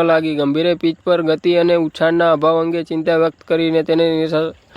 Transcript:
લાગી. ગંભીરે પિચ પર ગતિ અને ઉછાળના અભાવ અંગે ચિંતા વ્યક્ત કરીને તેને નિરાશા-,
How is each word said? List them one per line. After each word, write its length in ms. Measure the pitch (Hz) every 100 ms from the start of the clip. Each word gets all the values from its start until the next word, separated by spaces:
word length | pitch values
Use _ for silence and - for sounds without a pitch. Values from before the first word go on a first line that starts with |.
લાગી. 320 | 165 160 160
ગંભીરે 400 | 147 143 147 175
પિચ 220 | 170 165 156
પર 240 | - 175
ગતિ 340 | 160 160 175 175
અને 180 | 175 170
ઉછાળના 560 | 156 - 160 170 170
અભાવ 240 | 156 156 165
અંગે 240 | 165 170
ચિંતા 340 | 160 160 160 165
વ્યક્ત 240 | 160 -
કરીને 400 | - 165 165 160
તેને 220 | 156 165 165
નિરાશા-, 480 | 160 160 160 160 - _